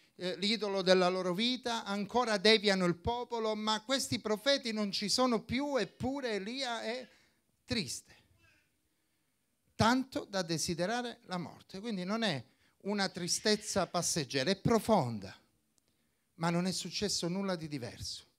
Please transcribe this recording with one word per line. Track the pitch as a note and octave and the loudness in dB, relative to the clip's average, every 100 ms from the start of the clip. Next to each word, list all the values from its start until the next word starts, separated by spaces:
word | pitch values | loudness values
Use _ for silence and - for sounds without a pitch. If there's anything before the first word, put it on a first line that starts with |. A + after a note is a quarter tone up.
| _ - | _ -8
eh, | F3+ E3+ | -6 -4
l'idolo | G3+ A3 G3+ G3 | -2 -2 0 0
della | F#3 F#3 F3+ | 6 6 6
loro | F#3 F3+ F3+ | 2 0 0
vita, | A#3+ B3+ A#3+ A3+ G3 | 0 -2 -4 -6 -4
ancora | G3+ G3 A#3+ A#3 G#3 | -4 0 0 2 4
deviano | G#3 A3 G3+ F#3+ F3 | 6 8 6 4 4
il | E3+ | 2
popolo, | A3+ A#3+ A#3+ A#3 A3 G#3+ | -2 -4 -4 -2 -2 -2
ma | G#3+ G#3+ | -2 -2
questi | - C4 - A#3 | 0 -2 0 -4
profeti | G#3 G#3+ C#4 C#4 B3 | -2 0 2 0 0
non | G#3+ G3+ | -2 -2
ci | - G3+ | -2 -2
sono | - B3+ A3+ | 2 2 2
più, | - A#3+ D4 C4 | 0 -2 0 0
eppure | G3 - B3 C#4 B3 | -2 -4 -4 -4 -4
Elia | G3+ G3 C4 B3+ A3+ | -4 -4 -6 -4 -4
è | A3 B3+ A#3 _ _ _ _ _ | -4 -6 -10 _ _ _ _ _
triste, | - B3 B2+ - - - _ _ _ _ _ _ _ _ _ _ _ _ _ _ _ - | -4 -4 -4 -8 -12 -20 _ _ _ _ _ _ _ _ _ _ _ _ _ _ _ 2
tanto | A3 B3+ C4 - - | 4 4 0 -6 -4
da | G3 | -4
desiderare | E3 E3 - E3 F3+ A#3+ A#3+ A#3 - | -2 -2 -2 -2 -2 -2 -6 -12 -8
la | F3+ | -6
morte." | C3+ - - F#3+ | -6 -12 -16 -12
Quindi | A#3 F#3+ | -8 -6
non | F3+ A3+ | -4 -2
è | A3 C3+ - _ _ _ | 0 -2 -6 _ _ _
una | F#3+ G#3 F#3+ | -4 0 0
tristezza | - F3 - A3 G#3 - G3 E3 | -2 -4 0 2 0 0 0 0
passeggera, | F3 E3 E3+ B2+ C3+ C#3 | 0 0 -2 0 0 0
è | G3 | 2
profonda, | - A3+ - G#3 B2 G#2+ F#2+ - _ _ _ _ _ _ _ _ _ - | 2 2 4 4 4 -4 -10 -16 _ _ _ _ _ _ _ _ _ -4
ma | E3+ | -2
non | E3+ F#3 | 0 -2
è | |
successo | E3+ F3 - G3+ - E3+ | -4 -6 -6 -4 -2 -2
nulla | F#3 G3 F3 | -4 -4 -6
di | D#3 | -6
diverso | C#3+ A2+ - - - - | -8 -8 -10 -12 -12 -16